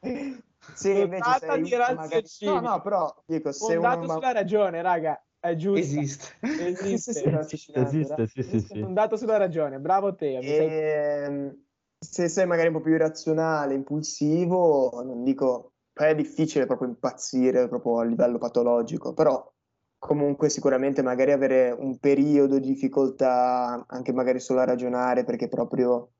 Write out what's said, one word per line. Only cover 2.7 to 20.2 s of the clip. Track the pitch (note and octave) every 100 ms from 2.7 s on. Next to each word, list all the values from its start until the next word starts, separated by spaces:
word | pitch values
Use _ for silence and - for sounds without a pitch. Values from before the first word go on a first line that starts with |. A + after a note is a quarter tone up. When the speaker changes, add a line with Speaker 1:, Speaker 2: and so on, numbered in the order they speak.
| F#3+
Speaker 1:
però, | G3+ G3+ D#3 - _
dico, | D#3+ D#3
se | F#3 A3
Speaker 2:
Fondato | B3 - E3+
Speaker 1:
uno | E3
ma |
Speaker 2:
sulla | D#3+ C4
ragione, | A3+ F#3+ G#3 G3 E3
raga, | F3 E3+ D#3 C#3+ _ _
è | E3+ E3
giusto. | F#3 G3
Speaker 3:
Esiste. | D#3+ D3 C#3+ - - -
Speaker 2:
Esiste. | A#3+ D#4 F3 F#3 G3
Speaker 1:
Sì, | A#3
sì, | B3
sì, | A#3 -
raziocinante, | D3+ D#3 D3+ - C#3 B2+ D3
Speaker 4:
Esiste, | C#3+ D3+
Speaker 1:
dai. | A2+
Speaker 4:
sì, | -
sì, | B2 G#3
sì. | G2+ G3+
Speaker 2:
Fondato | G#3 F#3 A3 A3
sulla | A3+ G#3+
ragione, | F#3+ D#3+ D3 C3+
bravo | D3 F#3+ G3 F#3+
Teo, | D3 C3
mi | C3
sei | D3+ D#3+
Speaker 1:
Ehm, | D#3 D#3 D3+ D3 D3 C#3+ C#3+ C#3 C#3 _ _ _ _
se | - - E3+
sei | E3+ F#3
magari | E3+ E3
un | D#3+
po' |
più | D#3+
irrazionale, | D#3+ D#3+ - - D#3 D#3+ D#3 C#3+
impulsivo, | C3+ C3+ D3 D3+ - D3+ D#3+ F3+ F#3 F3 C#3+ B2+ A#2+
non | B2+ A#2+
dico, | B2+ C3+ C3+ B2 - _ _
poi | - D3+
è | D#3
difficile | D3+ - D#3 D#3 B2+
proprio | B2+ B2+
impazzire | A#2 B2+ - - C3 B2+ B2 B2
proprio | A#2+ A#2+ A#2
a | A#2
livello | A#2 B2 A#2+
patologico, | A#2+ A#2+ A#2+ A#2+ A2+ D#3 B2+
però | - D#3+ B2+ - _ _ _ _ _
comunque | - D3+